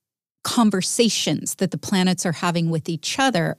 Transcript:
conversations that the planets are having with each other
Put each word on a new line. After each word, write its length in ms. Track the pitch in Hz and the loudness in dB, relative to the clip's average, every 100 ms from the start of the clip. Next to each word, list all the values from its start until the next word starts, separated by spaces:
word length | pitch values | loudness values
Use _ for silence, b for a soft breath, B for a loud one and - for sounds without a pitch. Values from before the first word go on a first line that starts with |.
| _ _ _ _ - - | _ _ _ _ -4 2
conversations 1000 | 220 190 - - 240 - - 147 - - | 4 2 -2 2 2 2 -2 -2 -4 -4
that 160 | 190 | -4
the 60 | - | -4
planets 480 | - 190 185 180 180 | -2 2 2 2 -2
are 60 | |
having 380 | 160 180 170 165 | -2 -2 0 0
with 180 | 165 - | -2 -4
each 320 | 165 - - | -6 -6 0
other 380 | 269 180 156 | 2 2 -2